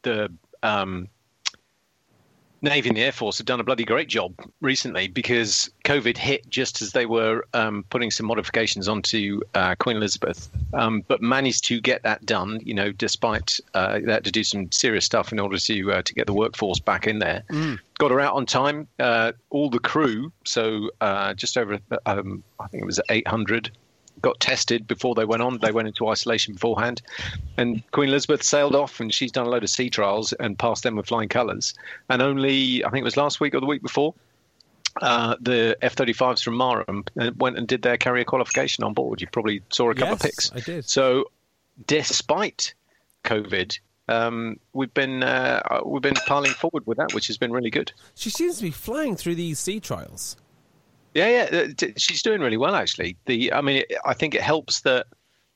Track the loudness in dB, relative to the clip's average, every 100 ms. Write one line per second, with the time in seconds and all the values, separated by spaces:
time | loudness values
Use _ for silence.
0 | -4 -2 -4 -6 _ -4 0 0 -2 -4
1 | -8 _ _ _ -10 -10 _ _ _ _
2 | _ _ _ _ _ -4 0 2 2 2
3 | 2 0 -4 -4 -2 -2 0 0 2 0
4 | 0 -2 -2 -6 -20 -6 -2 -2 -2 -4
5 | -4 -4 0 2 2 0 -2 _ 0 2
6 | 2 0 -2 -2 -2 -4 -2 -4 -2 0
7 | 2 2 2 0 -2 0 0 -2 -4 -2
8 | -2 -2 -2 -2 0 0 0 0 0 0
9 | 0 0 0 -2 -2 0 2 2 0 0
10 | 0 -2 -4 -4 -8 -6 -4 0 2 0
11 | 0 0 2 2 2 0 0 0 0 0
12 | 0 -2 0 -2 0 -6 -4 -2 -2 -2
13 | -4 0 0 0 -2 -4 -4 -2 0 0
14 | 0 0 0 -2 0 -2 -2 0 2 2
15 | 2 0 0 -2 -2 -2 -2 0 0 0
16 | 0 -2 0 2 0 0 -2 0 0 0
17 | 0 0 0 -2 -4 -4 -4 -4 -10 0
18 | 2 4 2 0 0 2 2 0 -8 -2
19 | 2 4 2 -2 -4 0 2 2 0 2
20 | 2 0 -6 -10 -4 0 0 0 -4 -2
21 | 0 0 -2 -2 -2 -2 -2 -4 -4 -4
22 | -2 -2 -4 -8 -12 -16 -12 -8 -4 -2
23 | 0 0 0 -2 0 -2 -4 -16 _ _
24 | _ -2 0 2 0 0 2 0 0 -2
25 | 0 2 2 2 0 2 0 2 -2 -2
26 | 0 0 0 0 -2 -2 0 2 0 -2
27 | -10 -10 -8 -8 -6 -2 0 -2 -2 0
28 | 2 2 2 2 4 4 4 4 2 -4
29 | -4 -2 -2 -2 0 0 0 -2 -2 0
30 | 2 2 -2 -2 -4 0 0 2 0 -2
31 | -2 -2 0 0 0 -2 -6 -8 -16 -16
32 | -2 2 2 4 2 4 2 2 0 0
33 | 0 2 0 2 0 0 0 -2 -2 0
34 | 0 0 _ _ _ _ _ _ -8 -2
35 | 2 2 2 0 2 4 4 2 0 0
36 | 0 2 2 2 0 0 2 2 -2 -6
37 | -6 -2 -2 2 0 0 -2 0 2 2
38 | 2 2 2 0 0 0 0 0 -2 -2
39 | -2 -4 -6 -2 -2 -2 -4 0 2 2
40 | 0 0 -2 -2 -4 -4 -8 -8 -2 4
41 | 4 4 0 _ _ _ _ -14 0 2
42 | 2 -2 0 0 0 -2 -6 -6 _ _
43 | _ _ 0 0 0 -2 -2 -6 _ _
44 | -2 0 2 -2 -6 -8 _ -6 -2 0
45 | 0 0 0 2 2 0 0 -2 -2 0
46 | 2 0 2 2 2 0 -2 -2 -4 -2
47 | -2 -2 -4 -2 -2 -2 -2 -2 -4 -10
48 | -20 -10 -8 -2 -2 -2 -6 -6 -6 -4
49 | -2 -2 -4 -4 -4 -4 -4 -6 -6 -8
50 | -8 -12 -12 -12 _ _ _ _ _ _
51 | _ 2 4 4 4 2 0 0 -4 0
52 | 0 0 0 2 2 2 2 2 -2 -2
53 | -4 -6 -2 0 2 2 2 2 0 -2
54 | -2 0 0 0 2 0 2 0 2 2
55 | 0 -14 _ _ _